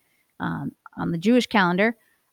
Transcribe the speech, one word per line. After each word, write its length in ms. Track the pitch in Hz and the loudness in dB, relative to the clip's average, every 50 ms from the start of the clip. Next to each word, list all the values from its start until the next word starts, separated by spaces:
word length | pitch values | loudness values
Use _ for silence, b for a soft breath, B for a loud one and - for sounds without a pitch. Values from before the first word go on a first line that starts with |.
| _ _ _ _ _ _ _ - | _ _ _ _ _ _ _ -10
um, 320 | - 170 165 160 143 131 - _ - - - | -8 -8 -6 -6 -8 -10 -12 _ -18 -18 -12
on 140 | - - - | -8 -6 -6
the 80 | 170 170 | -4 -2
Jewish 300 | 160 208 240 247 226 - | 2 2 4 4 2 2
calendar. 480 | - 220 190 175 175 180 202 226 233 _ _ _ _ _ _ _ | 2 2 2 2 2 2 0 0 -2 _ _ _ _ _ _ _